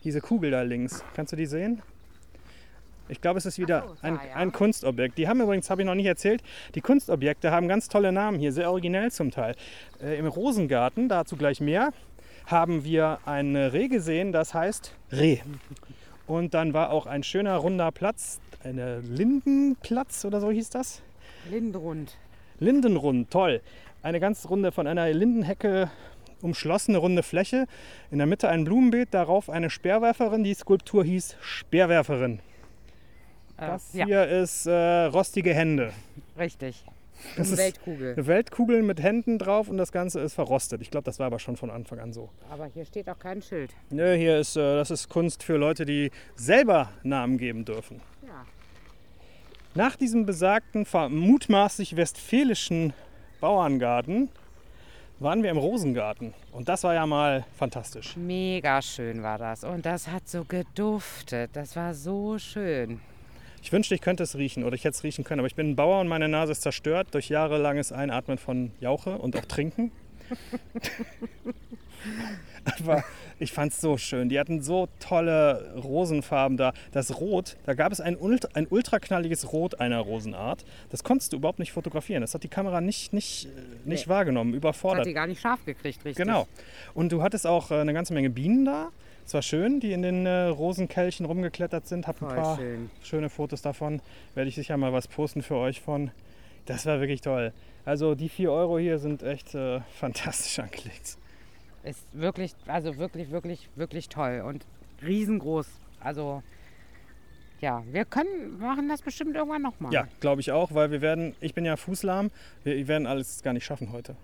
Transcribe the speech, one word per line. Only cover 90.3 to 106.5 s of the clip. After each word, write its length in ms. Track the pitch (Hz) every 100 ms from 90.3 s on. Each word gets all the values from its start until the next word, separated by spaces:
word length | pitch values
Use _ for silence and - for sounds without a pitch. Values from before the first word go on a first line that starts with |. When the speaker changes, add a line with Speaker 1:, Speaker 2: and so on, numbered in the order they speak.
| 180 180
Speaker 1:
Rosenkelchen 800 | 151 165 180 180 - 180 - 165
rumgeklettert 640 | 170 175 - 175 165 -
sind. 200 | 180 170
Hab 140 | 165
ein 60 | 151
Speaker 2:
Voll 60 | 127
Speaker 1:
paar 220 | 156 156
Speaker 2:
schön. 320 | 123 117 117 -
Speaker 1:
schöne 260 | - 156 151
Fotos 320 | - 147 147
davon. 400 | 147 139 151 151 - - - -
Werde 140 | 135
ich 60 | 131
sicher 220 | 143 147
mal 160 | 135
was 140 | 127 -
posten 340 | - 151 -
für 140 | 127 139
euch 260 | 127 131
von. 300 | - 147 139 - - - - - -
Das 200 | 123 156
war 140 | 147
wirklich 220 | 139 139
toll. 320 | - 131 117 - - - -
Also 300 | 143 156 143
die 120 | 160
vier 220 | - 185
Euro 260 | 147 175 170
hier 220 | 175 160
sind 240 | 147 147
echt, 300 | 123 143 - 143
äh, 240 | 131 127 117
<laughs> 120 | -
fantastisch 600 | 135 117 - 120 - -
angelegt. 580 | 101 - - - - - - - - - - -
Speaker 2:
Ist 200 | - 143 -
wirklich, 420 | - 165 185 185 - -
also 300 | 156 160 139
wirklich, 340 | 175 165 160
wirklich, 380 | 160 165 175 - -
wirklich 320 | 165 160 -
toll 340 | - 139 123 107
und 200 | 135 - - - - 151
riesengroß. 640 | 202 208 214 143 160 143 - - -
Also, 420 | - 147 147 143 -